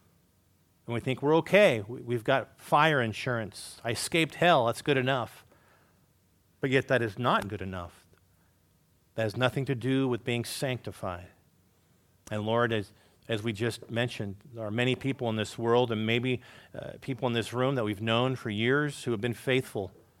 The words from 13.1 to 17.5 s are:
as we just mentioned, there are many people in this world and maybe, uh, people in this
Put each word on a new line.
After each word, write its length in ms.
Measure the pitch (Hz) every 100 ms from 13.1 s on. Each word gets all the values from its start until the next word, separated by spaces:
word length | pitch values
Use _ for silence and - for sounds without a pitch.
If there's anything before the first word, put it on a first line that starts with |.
| _ -
as 140 | 113
we 100 | 113
just 380 | 101 117 - -
mentioned, 460 | 117 120 - 104 98 -
there 100 | 117
are 80 | 110
many 240 | 107 123 127
people 320 | 135 127 120
in 80 | 110
this 200 | 104 -
world 340 | 117 120 123
and 140 | 110 110
maybe, 340 | 117 127 123 - - - -
uh, 120 | - -
people 260 | - 131 127
in 60 |
this 180 | 117 104